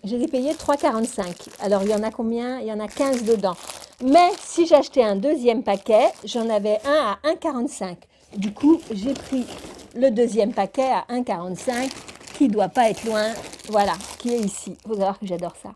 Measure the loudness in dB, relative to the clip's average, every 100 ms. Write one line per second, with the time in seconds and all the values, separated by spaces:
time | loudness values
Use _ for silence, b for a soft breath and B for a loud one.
0 | -6 -4 -2 -2 -2 -4 -2 0 0 0
1 | -4 -4 -8 -8 -16 -8 0 0 2 0
2 | -2 -4 -4 -4 -4 -6 -6 -6 -8 -2
3 | 0 0 2 2 0 -4 B B B B
4 | 4 6 6 2 -6 0 6 6 4 2
5 | 2 2 0 2 2 2 0 -4 4 4
6 | 4 0 -8 -4 0 0 0 -2 2 0
7 | 0 -2 -2 -2 -4 -4 -6 -6 -10 -10
8 | _ b b -6 -6 2 4 4 2 -6
9 | -4 -6 -4 -6 -6 -10 -16 -18 -16 2
10 | 2 4 2 2 0 0 -4 0 0 0
11 | -2 -6 -4 -4 -6 -6 -4 -4 -4 -8
12 | -18 -20 -18 2 2 4 2 4 2 2
13 | -2 -2 -2 -4 -14 -16 -2 2 2 0
14 | -8 -8 -2 0 -2 -4 -12 -14 -8 -2
15 | -2 -2 -6 -6 -6 -10 -20